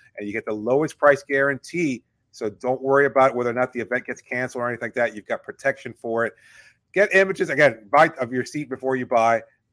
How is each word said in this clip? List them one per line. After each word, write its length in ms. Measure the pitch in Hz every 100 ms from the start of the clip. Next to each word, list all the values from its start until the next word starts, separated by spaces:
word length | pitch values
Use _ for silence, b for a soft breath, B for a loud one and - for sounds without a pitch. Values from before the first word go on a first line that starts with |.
| b -
and 80 | 104
you 60 |
get 140 | 110 113
the 80 |
lowest 440 | 107 110 135 156 -
price 260 | 147 139
guarantee. 800 | - 139 139 135 - 175 160 123 - _ _
So 180 | - 110
don't 320 | 98 123 135
worry 240 | 131 139 139
about 300 | 135 135 123
whether 140 | 120
or 40 |
not 200 | 113 107
the 80 | 120
event 240 | 113 123 123
gets 160 | 117
canceled 400 | _ 127 127 127
or 60 | 120
anything 160 | 117 117
like 60 |
that. 200 | 123 120
You've 140 | 107 -
got 160 | 113
protection 500 | - - 135 131 120
for 320 | - 120 113 113
it. 80 | - B B B B _
Get 200 | 180 202
images, 360 | 190 190 190 165
again, 380 | 139 147 113 104
buy, 180 | 143 165 147
of 120 | 120
your 120 | 127 120
seat 240 | 147 131
before 260 | 127 131 131
you 100 | 123
buy. 380 | 120 113 113 - b _